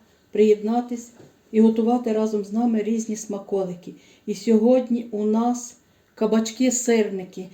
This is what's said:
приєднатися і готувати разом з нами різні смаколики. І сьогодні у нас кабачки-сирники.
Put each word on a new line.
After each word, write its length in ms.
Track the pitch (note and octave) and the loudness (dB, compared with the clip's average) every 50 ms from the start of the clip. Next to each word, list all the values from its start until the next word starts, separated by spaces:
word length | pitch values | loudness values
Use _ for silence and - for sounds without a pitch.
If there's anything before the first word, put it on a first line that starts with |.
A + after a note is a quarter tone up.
| _ _ _ _ _ _ | _ _ _ _ _ _
приєднатися 800 | - G3+ G#3+ G#3+ G#3 G3+ G3+ A3 A#3 A#3+ A#3+ B3 B3 A#3 - - _ - - - _ _ _ _ | 2 4 4 6 4 4 2 -2 -2 -2 -2 -4 -8 -12 -12 -16 _ -20 -20 -20 _ _ _ _
і 100 | A3 G#3+ | 2 4
готувати 520 | A3 A3+ A3 A#3 A3 A3+ B3 B3 - A#3 G#3+ | 4 4 4 2 2 2 0 0 0 -2 -2
разом 320 | A3 A3 G#3+ G#3+ G#3 G3 | 0 0 0 -2 -4 -4
з 80 | G3 G#3 | -4 -2
нами 300 | A3+ A#3+ A#3+ A3 G#3+ G3+ | -2 0 0 0 0 0
різні 320 | G#3+ A#3 A3+ - - G#3+ | -2 -2 -2 -4 -6 -8
смаколики. 800 | G#3+ - - G3+ G3 - - G3+ G3 F#3+ F3+ F3 - - - - - _ _ _ _ _ | -8 -8 -8 -10 -10 -8 -6 -4 -4 -4 -4 -8 -12 -14 -18 -20 -20 _ _ _ _ _
І 100 | G#3+ G3+ | -8 -8
сьогодні 720 | - - A#3 A3 G#3+ A3 B3 B3+ B3+ B3 - A#3 A#3 - - | -4 0 2 4 4 6 4 4 4 2 0 -4 -4 -6 -6
у 140 | G#3+ G#3 G#3 | -6 -4 -2
нас 520 | G#3+ G#3+ A3 A#3 A#3+ B3 B3 - - - _ _ _ _ _ _ _ _ | 0 0 0 0 0 -2 -4 -8 -14 -20 _ _ _ _ _ _ _ _
кабачки-сирники. 1300 | - A3 G#3+ A3 A3 A3 - - - B3+ B3+ B3 - - A#3+ A#3 A3+ G#3 G3 G3 F#3 F3+ - - F#3 F3+ - | -4 -2 0 0 0 -2 -2 -2 -2 0 0 0 0 0 0 2 2 2 0 -4 -8 -10 -12 -14 -16 -16 -16